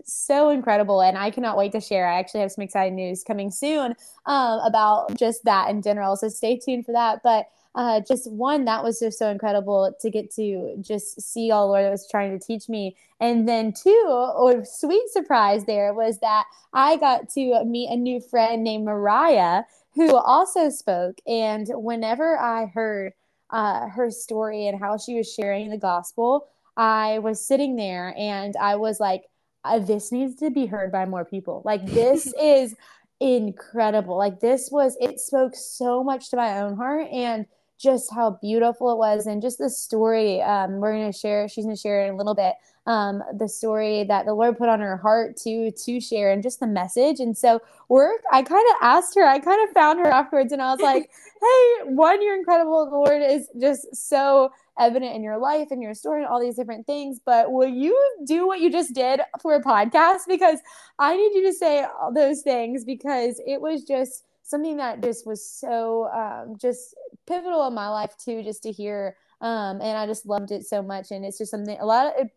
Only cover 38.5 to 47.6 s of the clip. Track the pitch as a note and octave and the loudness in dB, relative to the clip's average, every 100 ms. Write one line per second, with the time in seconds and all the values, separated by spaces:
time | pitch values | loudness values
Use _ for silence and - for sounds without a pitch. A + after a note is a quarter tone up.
38.5 | A3 A#3 A#3 B3 A#3 A3 G#3+ G#3+ G#3 A#3+ | 0 2 0 -2 2 2 0 -2 -4 -6
39.5 | B3 C#4 - - A3 A3 A3+ G#3+ F#3 - | -4 -6 -6 -4 0 2 2 2 0 0
40.5 | G3+ F#3+ G3 G#3 G#3+ G#3+ G3 G#3+ G#3 G#3 | 0 0 -2 -2 -2 -4 -6 -4 -2 -2
41.5 | - G#3+ G#3 G#3+ G3+ G3 F#3+ G#3 G3+ F#3 | -6 -6 -6 -2 0 -2 -2 -2 0 0
42.5 | - _ _ - A3+ G3+ G3+ - G3+ G#3+ | -2 _ _ -2 0 0 -4 -8 -6 -6
43.5 | - A3 G#3+ G#3+ G#3+ G3+ G3+ G#3 G#3+ A#3 | -4 -2 -2 0 -2 0 0 0 0 2
44.5 | A#3 A#3 A3 G#3 F#3+ G#3 A3 A3+ - A#3 | 2 2 2 0 -2 2 2 0 -6 -6
45.5 | A3+ A3+ G#3+ - B3 A#3+ A3 G3+ G3 A3 | -4 -4 -6 -6 -6 -4 0 2 0 -2
46.5 | - A#3+ G3+ F#3 - C#4 C#4+ B3 G#3+ B3 | -4 -4 -2 -2 2 2 2 -4 0 4
47.5 | A3+ | 4